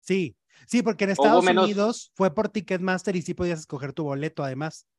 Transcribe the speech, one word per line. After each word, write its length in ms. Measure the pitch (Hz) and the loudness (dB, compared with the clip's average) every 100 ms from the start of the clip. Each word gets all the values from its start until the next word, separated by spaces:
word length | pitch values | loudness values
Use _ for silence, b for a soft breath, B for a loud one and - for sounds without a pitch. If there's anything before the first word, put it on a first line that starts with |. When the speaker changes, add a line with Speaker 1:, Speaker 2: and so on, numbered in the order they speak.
Speaker 1:
Sí, 360 | - 190 165 - _ b b | 0 -2 -2 -6 _ b b
sí, 160 | 240 | 0
porque 220 | 220 190 | 0 0
en 60 | 196 | 0
Speaker 2:
Hubo 40 | |
Speaker 1:
Estados 300 | 196 320 339 | 4 6 6
Speaker 2:
menos 200 | 370 359 190 | 6 4 2
Speaker 1:
Unidos 460 | 202 208 240 - _ | 2 0 -2 -12 _
fue 180 | 190 | 0
por 140 | 151 208 | 2 -2
Ticketmaster 640 | 220 175 185 185 185 - | -4 -4 -4 -2 -2 -2
y 80 | 185 | -4
sí 120 | 165 | -4
podías 260 | 165 175 165 | -4 -4 -4
escoger 320 | 156 143 139 | -8 -10 -10
tu 100 | 139 | -6
boleto, 400 | 151 139 151 - | -6 -4 -6 -6
además. 460 | 139 131 156 - _ | -6 -6 -8 -10 _